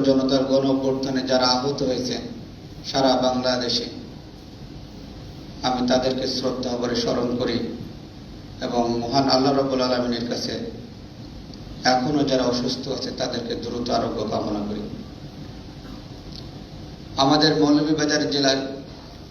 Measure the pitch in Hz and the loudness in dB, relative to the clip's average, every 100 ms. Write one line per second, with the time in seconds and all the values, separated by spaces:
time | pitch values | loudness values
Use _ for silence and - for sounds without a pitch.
0 | 135 131 131 135 135 135 135 135 135 131 | 6 4 4 4 4 4 4 4 2 0
1 | 135 131 120 127 127 127 139 - 127 123 | 0 -2 2 4 4 4 0 0 0 0
2 | 123 120 - - - - - - - 139 | -2 -4 -6 -12 -14 -14 -16 -12 -4 2
3 | 135 123 127 123 127 123 120 - - - | 4 4 2 2 2 0 0 -2 -4 -8
4 | - - - - - - - - - - | -12 -14 -16 -18 -18 -16 -14 -14 -14 -14
5 | - - - - - - 127 127 123 127 | -14 -14 -14 -14 -14 -2 0 2 4 4
6 | 131 123 104 - 127 - 120 120 120 - | 4 0 -2 0 0 0 -2 0 0 2
7 | 117 127 120 123 117 117 - - - - | 2 2 2 2 2 0 -2 -6 -10 -12
8 | - - - - - - 127 120 117 117 | -14 -14 -14 -14 -14 -6 0 2 2 0
9 | 117 135 131 131 135 135 135 127 127 123 | 2 2 4 6 6 4 2 2 2 2
10 | 123 117 123 123 120 113 117 - - - | 2 -2 -2 -4 -4 -4 -6 -10 -12 -14
11 | - - - - - - - - 127 131 | -16 -14 -14 -14 -14 -14 -12 -2 2 4
12 | 160 147 131 131 127 123 120 - 113 107 | 4 2 4 4 2 0 0 -2 -4 -4
13 | 117 - 123 123 117 117 117 120 120 120 | -4 -4 -4 -4 -4 -4 -4 -4 0 0
14 | 117 107 104 - 110 104 104 104 104 - | 0 -2 -2 -2 0 -2 -4 -6 -6 -10
15 | - - - - - - - - - - | -12 -14 -14 -12 -14 -14 -14 -14 -14 -14
16 | - - - - - - - - - - | -14 -14 -14 -12 -12 -14 -14 -14 -14 -14
17 | - - 139 151 156 147 147 147 151 147 | -4 4 6 6 6 6 6 6 6 2
18 | 147 147 135 143 135 135 - - - - | 2 2 2 2 4 2 0 -6 -12 -14
19 | - - - | -16 -16 -16